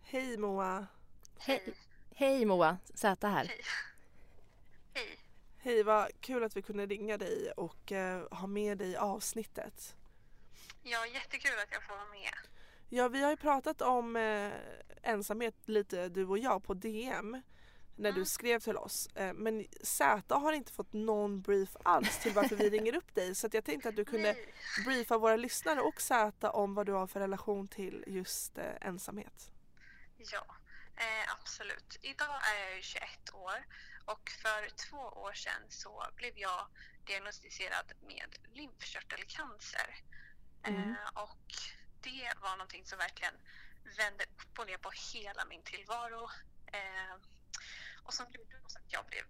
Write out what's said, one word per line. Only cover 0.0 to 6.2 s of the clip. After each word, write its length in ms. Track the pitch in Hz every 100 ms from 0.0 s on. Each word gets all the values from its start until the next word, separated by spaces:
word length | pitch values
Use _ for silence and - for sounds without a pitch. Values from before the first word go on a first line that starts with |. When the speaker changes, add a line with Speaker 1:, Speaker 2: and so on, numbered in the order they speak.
Speaker 1:
Hej, 360 | - 262 262 226
Moa. 500 | 208 196 190 190 196 - - - - -
Speaker 2:
Hej. 220 | - 269 -
Speaker 3:
Hej. 80 | - - - - -
Speaker 2:
Hej, 300 | 269 269 220
Moa. 320 | 185 160 180 -
Zäta 340 | - 214 185 208
här. 180 | 185 151
Speaker 3:
Hej. 160 | 220 - - - - - - - - - - - - -
Hej. 260 | 277 226 - - - - -
Speaker 1:
Hej, 260 | 254 233
vad 240 | 208 214 202 -